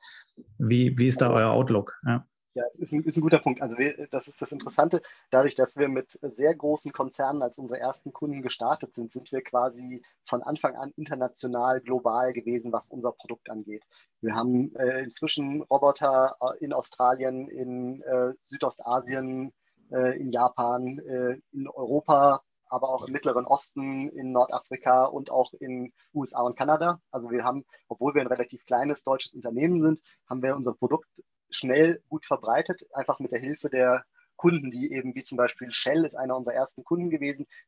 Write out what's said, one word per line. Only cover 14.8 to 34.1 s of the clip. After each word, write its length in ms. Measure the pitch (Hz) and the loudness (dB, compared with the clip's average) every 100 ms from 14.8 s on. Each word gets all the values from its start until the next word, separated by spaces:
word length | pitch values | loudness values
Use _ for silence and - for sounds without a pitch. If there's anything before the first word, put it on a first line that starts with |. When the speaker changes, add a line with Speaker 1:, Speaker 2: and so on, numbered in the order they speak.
| 127 131 | -2 -2
Speaker 2:
inzwischen 640 | 131 - 156 - 139 147 | -6 -6 -4 -2 -4 -6
Roboter, 720 | - 139 139 139 143 131 131 - | 0 4 4 4 2 4 2 0
äh, 160 | 127 - | -4 -4
in 80 | 147 | -4
Australien, 760 | 143 - - 123 131 131 131 135 | -4 -6 2 2 2 0 -4 -8
in, 540 | 127 127 123 123 135 | -8 -8 -6 -6 -8
äh, 280 | 135 127 123 131 | -2 0 0 -4
Südostasien, 1080 | _ 135 135 - - 127 123 135 131 131 135 _ _ _ _ | _ -4 -4 -4 -2 -2 -2 -6 -4 -6 -8 _ _ _ _
äh, 260 | 127 127 131 | 0 0 0
in 140 | 135 | -2
Japan, 680 | 120 123 - 120 123 127 139 | 2 2 2 0 0 -4 -8
äh, 400 | - 127 123 131 _ | -8 -4 -2 -4 _
in 160 | 139 139 | -12 -10
Europa, 800 | - 120 143 147 147 143 135 - _ _ | -8 -2 0 6 8 8 6 -2 _ _
aber 220 | 127 131 | -4 -2
auch 180 | 131 135 | -4 -4
im 40 | |
Mittleren 340 | 139 147 123 123 | -4 0 0 2
Osten, 640 | 139 - - 135 135 139 | 0 0 -8 -6 -6 -8
in 200 | 143 131 | -8 -2
Nordafrika 760 | 127 123 127 - 131 - 127 131 | 2 2 0 -6 -6 4 4 4
und 220 | 143 135 | 0 -2
auch 240 | 131 127 | 0 0
in 380 | - 131 127 123 _ _ | -2 -10 -8 -10 _ _
U 100 | 147 | -6
S 120 | 135 | -6
A 80 | 123 | -2
und 140 | 123 120 | -2 0
Kanada. 440 | 147 156 170 175 _ | 2 4 2 0 _
Also 220 | 135 117 | -10 -4
wir 100 | 120 | -2
haben, 220 | 117 135 - _ _ | -2 -2 -8 _ _
obwohl 260 | 117 135 | -2 0
wir 60 | 143 | 2
ein 80 | 127 | 2
relativ 360 | 123 123 120 | 0 -2 -6
kleines 380 | - 123 143 147 | -2 0 0 -2
deutsches 320 | - 131 - | -2 -2 -2
Unternehmen 480 | - 120 117 160 175 | -10 -6 0 2 4
sind, 200 | 156 156 _ _ _ | 4 2 _ _ _
haben 120 | 127 | -4
wir 140 | 131 | -2
unser 200 | 135 123 | -2 -2
Produkt 340 | 117 123 156 - _ - _ _ | -2 -2 -2 -4 _ -20 _ _
schnell 520 | - 131 135 160 170 _ | -8 0 4 6 4 _
gut 160 | 156 | -10
verbreitet, 600 | - 139 110 127 170 180 - | -2 -2 2 0 0 -6 -8
einfach 260 | 139 135 135 | -8 -4 -4
mit 100 | 131 | -4
der 80 | 120 | -6
Hilfe 320 | 131 147 143 | -6 -6 -4
der 340 | 131 127 123 - | 2 4 2 -2